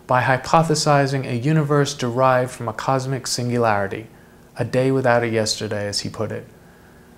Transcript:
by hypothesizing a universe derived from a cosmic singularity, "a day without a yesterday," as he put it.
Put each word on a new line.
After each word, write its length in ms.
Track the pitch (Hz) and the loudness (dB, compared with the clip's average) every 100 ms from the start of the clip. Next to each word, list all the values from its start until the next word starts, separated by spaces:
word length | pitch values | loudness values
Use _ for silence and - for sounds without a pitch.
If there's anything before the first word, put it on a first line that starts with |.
| - | 0
by 160 | 127 | 0
hypothesizing 1040 | 120 127 - 170 160 151 156 143 139 139 123 | 2 0 2 2 4 2 2 4 2 -2 -4
a 80 | 123 | -2
universe 580 | 135 160 147 147 139 | 0 2 2 2 2
derived 560 | - 123 120 131 127 127 | -2 -4 2 2 2 0
from 180 | - 113 | -6 -8
a 60 | |
cosmic 540 | 107 - 135 131 131 - | -4 -2 -2 -2 -6 -4
singularity, 800 | - 120 120 117 101 98 104 110 - - - - - | -4 -2 0 2 2 -2 -6 -12 -20 -20 -20 -14 -8
"a 80 | 117 | -2
day 240 | 127 131 | 0 2
without 320 | 135 127 120 | 2 4 2
a 60 | 120 | 2
yesterday," 600 | 110 107 - 107 104 104 | 0 0 -2 -6 -6 -4
as 120 | 101 | -6
he 100 | 107 | -6
put 220 | - 107 | -6 -6
it. 160 | 107 117 - - - - - - | -6 -12 -20 -20 -20 -20 -20 -20